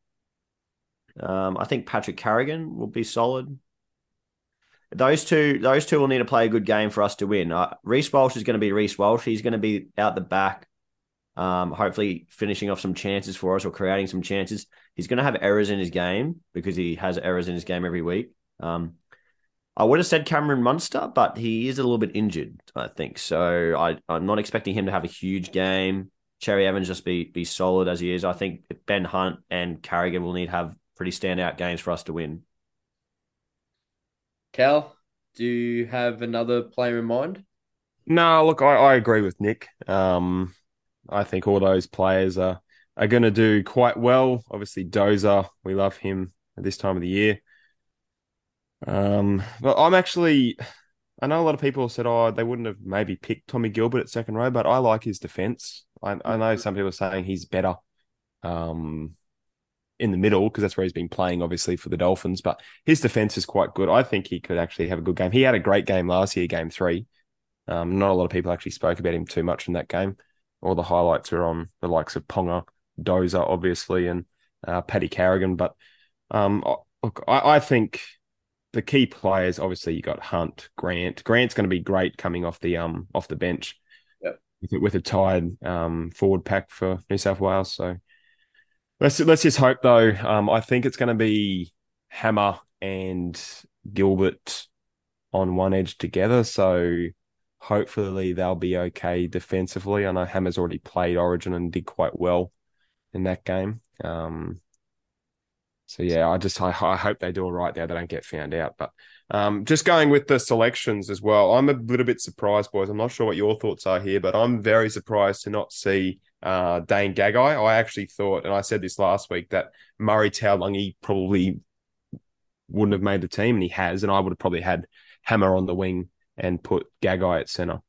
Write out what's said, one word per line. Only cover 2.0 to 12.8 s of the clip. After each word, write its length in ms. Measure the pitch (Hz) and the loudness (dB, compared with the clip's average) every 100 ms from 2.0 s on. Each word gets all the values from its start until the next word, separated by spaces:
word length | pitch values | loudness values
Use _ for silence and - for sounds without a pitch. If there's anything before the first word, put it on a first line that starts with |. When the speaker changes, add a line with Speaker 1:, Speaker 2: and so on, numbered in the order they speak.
| 104 87 | -4 -6
Speaker 1:
Carrigan 600 | 113 113 135 160 160 113 | 0 0 0 -6 -8 -10
will 100 | 110 | -8
be 160 | 113 | -6
solid. 560 | 110 120 117 131 135 135 _ _ _ _ _ _ _ _ _ _ _ _ _ | -4 0 0 -2 -8 -14 _ _ _ _ _ _ _ _ _ _ _ _ _
Those 320 | - 131 156 - | 0 2 2 2
two, 340 | 160 147 139 | 2 4 2
those 260 | 127 139 151 | 2 2 2
two 140 | 151 | 2
will 80 | 135 | 2
need 100 | 131 | 2
to 60 | 113 | 2
play 200 | 123 113 | 2 2
a 40 | |
good 160 | 110 101 | 2 0
game 240 | 107 107 | 0 0
for 140 | 104 | 0
us 120 | 101 - | 0 0
to 100 | 98 | -2
win. 240 | 101 82 | 0 0
Uh, 240 | 85 90 - | -2 -2 -4
Reece 280 | - 127 143 | -2 0 2
Walsh 260 | 139 131 123 | 2 2 0
is 60 | |
gonna 140 | 104 110 | -4 0
be 140 | 104 | 0
Reece 260 | 101 104 - | 0 0 0
Walsh. 260 | 101 113 117 | 2 2 0
He's 160 | 110 | -4
gonna 160 | 117 113 | -2 -2
be 300 | 107 101 - - | -2 -2 -4 -2
out 180 | 104 92 | -2 -2
the 60 | |
back, 460 | 90 95 98 - _ _ _ _ _ _ _ - | -2 0 0 -2 _ _ _ _ _ _ _ -6
um, 340 | 92 90 90 | -2 -2 -2
hopefully 560 | 80 104 90 104 85 - | -2 -2 0 -2 -4 -10
finishing 400 | - 104 98 101 | -6 -4 -4 -4
off 100 | 98 | -4